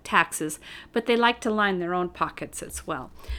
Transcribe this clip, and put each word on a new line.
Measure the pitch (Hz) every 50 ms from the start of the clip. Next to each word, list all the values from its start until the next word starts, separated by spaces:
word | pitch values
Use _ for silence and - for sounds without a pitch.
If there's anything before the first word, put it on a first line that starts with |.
| -
taxes, | - 214 185 165 - - - 160 156 - - - - - - - -
but | - 240 233
they | - 233
liked | 233 233 240 240 - -
to | 226
line | 214 214 208 196 190 175
their | 175 170 180
own | 180 180 175
pockets | - - 160 151 - - 151 151 - - 143
as | - - - -
well. | - 156 127 127 - - - - - -